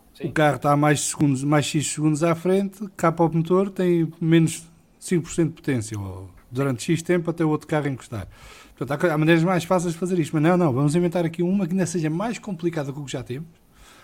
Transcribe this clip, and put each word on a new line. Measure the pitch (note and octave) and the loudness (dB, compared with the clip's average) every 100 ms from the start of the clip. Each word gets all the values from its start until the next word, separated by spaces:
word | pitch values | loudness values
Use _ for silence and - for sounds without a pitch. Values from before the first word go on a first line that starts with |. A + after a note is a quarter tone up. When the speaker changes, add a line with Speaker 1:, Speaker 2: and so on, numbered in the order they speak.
| _ | _
Speaker 1:
Sim. | - - | -10 -6
Speaker 2:
o | |
carro | D#3 D3+ B2+ | 0 2 2
está | D3 D3 | 2 4
mais | D3 D3 | 4 2
segundos, | - - C#3+ C3 | -2 0 2 2
mais | C#3+ D3+ - | 2 0 2
X | D#3 - | -2 -2
segundos | - D3+ D3 | -2 0 2
à | E3+ E3 | 0 0
frente, | F3+ F#3+ G3 - G3+ - | 2 0 0 -6 -14 -2
capa | E3 E3 | 0 2
o | E3 | 2
motor, | D#3+ D#3+ F#3 G3 | 2 2 2 0
tem | G3 F3+ E3+ D#3+ - | 0 0 2 0 -2
menos | D#3+ E3 D#3 - - _ _ _ | 2 4 4 0 -14 _ _ _
cinco | - F3 | -2 -2
por | - | 0
cento | - D#3+ | -2 -2
de | E3 | -2
potência, | - B2+ G#2 G#2 | -4 -2 -4 -8
ou | F#2+ F#2+ F#2+ - - | -10 -12 -16 -20 -10
durante | B2 C#3 A#2+ | -4 -2 -2
X | - D#3+ | 0 0
tempo | E3 F3+ E3 | 0 -2 -2
até | E3 D#3 | -2 -2
o | |
outro | D3+ - | -2 -2
carro | D3+ C#3+ | -2 -2
encostar. | C3 - A2 E2 - - - - - | -6 -10 -12 -12 -16 -20 -20 -18 -10
Portanto, | C3 | -6
há | C#3+ | -2
co-, | F3 | 0
há | D#3 | 2
maneiras | D#3 E3 | 4 4
mais | E3+ F3+ | 4 2
fáceis | E3+ F#3 F3 | 2 0 0
de | E3 | -4
fazer | F3+ F#3 | -2 -2
isto, | C#3 | 0
mas | D#3 | 2
não, | D#3+ F3+ | 2 4
não, | E3 | 2
vamos | B2 D3 E3+ | 2 2 2
inventar | F3 F3 E3 | 2 0 -2
aqui | E3+ | -2
uma | F3 G3+ E3+ | 0 0 0
que | |
ainda | F#3+ E3 | 0 -2
seja | F3 D#3 | -2 -2
mais | E3 A3+ - | -2 -4 -6
complicada | A3 E3+ E3+ D#3+ C#3 | -10 -6 -4 -4 -6
que | C#3 | -8
o | C#3 | -8
que | |
já | C#3 | -8
temos, | A#2 C3 E3 - _ _ - - | -8 -10 -12 -18 _ _ -20 -20